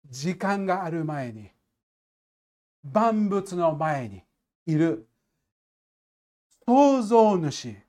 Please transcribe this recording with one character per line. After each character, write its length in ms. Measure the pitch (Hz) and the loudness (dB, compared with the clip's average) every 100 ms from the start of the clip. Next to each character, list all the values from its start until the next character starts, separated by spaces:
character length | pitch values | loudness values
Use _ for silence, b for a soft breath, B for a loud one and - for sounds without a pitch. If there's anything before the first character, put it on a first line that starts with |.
| - | -20
時 280 | 127 160 175 | -8 -6 -4
間 280 | 196 202 | -4 -2
が 180 | 190 185 | -2 -4
あ 60 | 175 | -4
る 160 | 165 | -4
前 260 | 160 147 123 | -4 -6 -10
に、 180 | 107 101 _ _ _ _ _ _ _ _ _ _ _ _ _ | -12 -20 _ _ _ _ _ _ _ _ _ _ _ _ _
万 460 | 143 135 226 220 208 | -4 0 2 2 0
物 260 | 196 196 | -2 -4
の 180 | 175 165 | -2 0
前 340 | 151 156 143 117 | 0 -2 -4 -6
に 140 | 95 _ _ _ _ | -14 _ _ _ _
い 100 | - | -2
る 320 | 156 165 - - _ _ _ _ _ _ _ _ _ _ _ _ _ _ _ | 0 2 0 -10 _ _ _ _ _ _ _ _ _ _ _ _ _ _ _
創 360 | - 254 285 269 | 2 6 6 4
造 340 | 208 233 220 185 | 4 4 4 2
主 360 | 151 - 123 101 | -2 -6 -12 -14